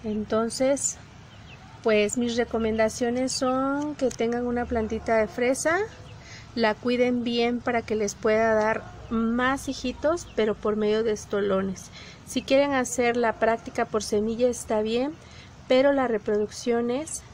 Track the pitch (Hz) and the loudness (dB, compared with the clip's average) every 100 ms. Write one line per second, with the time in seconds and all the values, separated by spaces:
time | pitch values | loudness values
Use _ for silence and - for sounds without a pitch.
0 | 220 214 208 220 226 - 262 277 - - | -4 -4 0 0 0 0 2 2 -2 -6
1 | - - - - - - - - 233 208 | -16 -20 -20 -20 -20 -20 -20 -4 2 4
2 | 208 240 240 233 233 226 220 220 220 - | 4 0 0 0 0 0 0 2 2 2
3 | 240 247 262 - 254 262 269 285 294 294 | -2 0 -2 0 0 0 0 -2 -4 -2
4 | 254 - 233 240 247 240 233 240 220 220 | -2 0 -2 0 -2 -2 -2 -2 -2 -4
5 | 226 226 214 - 247 269 302 349 440 - | 0 2 2 0 0 0 0 0 -2 -8
6 | - - - - - - 220 208 247 240 | -20 -20 -18 -18 -10 0 0 0 -2 2
7 | 247 247 233 233 233 240 254 233 226 220 | 2 2 0 0 0 0 -2 -2 -2 -2
8 | 202 - 220 214 226 220 214 220 - - | -2 -2 2 4 4 4 2 0 -6 -16
9 | - 226 226 233 254 277 - 262 254 247 | -4 0 0 2 0 0 -4 -4 -6 0
10 | 294 349 - - 214 202 214 214 208 214 | 0 0 -2 0 0 0 0 0 2 2
11 | 226 208 - 202 202 190 196 185 - - | 2 -2 -2 -2 2 0 0 -6 -12 -18
12 | - - - 262 - 269 285 269 247 - | -18 -18 -6 -6 2 4 4 2 0 0
13 | 240 240 226 220 220 226 254 - 233 220 | 0 2 0 2 0 0 -4 -4 -2 -2
14 | - 214 214 226 247 240 - 214 220 233 | 0 0 0 2 0 0 -2 -2 0 0
15 | 277 330 - - - - - 254 277 277 | -2 -6 -18 -20 -20 -20 2 6 6 4
16 | 247 214 214 208 208 - 247 233 240 247 | 2 0 0 0 0 -4 -2 0 0 -2
17 | 320 - - | -4 -10 -12